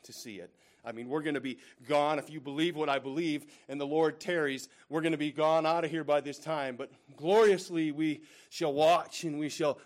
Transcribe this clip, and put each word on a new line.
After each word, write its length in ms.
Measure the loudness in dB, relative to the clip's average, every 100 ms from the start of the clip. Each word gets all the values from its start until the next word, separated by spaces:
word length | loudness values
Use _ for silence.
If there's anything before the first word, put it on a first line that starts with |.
to 80 | -20
see 260 | -16 -14 -14
it. 160 | -16 _ _ _
I 80 | -12
mean, 160 | -10 -6
we're 140 | -4
gonna 180 | -2 -4
be 180 | -6 -10 -16 -14 0
gone, 320 | 2 2 0
if 100 | -6
you 100 | -12
believe 360 | -8 -2 -2 0
what 120 | 0
I 120 | 0
believe, 460 | -2 -4 -2 -4 -8 -20 -10
and 120 | -6
the 60 | -2
Lord 340 | 2 0 0
tarries, 480 | -4 -2 -2 -4 -10 _ -6
we're 120 | -2
gonna 160 | 0 0
be 160 | -2
gone 340 | 0 4 4 4
out 180 | 2
of 60 | 0
here 140 | -2
by 160 | 0 0
this 180 | 0 -8
time. 380 | -6 -4 -4 -6
But 160 | -12 -14 _ -6
gloriously 720 | 4 6 8 6 0 -2 -2
we 320 | 0 -2 -2 -10 -20 -14
shall 240 | -4 -2
watch 520 | 4 6 6 2 -8
and 160 | -6 -4
we 80 | -6
shall 260 | -2 -2 -2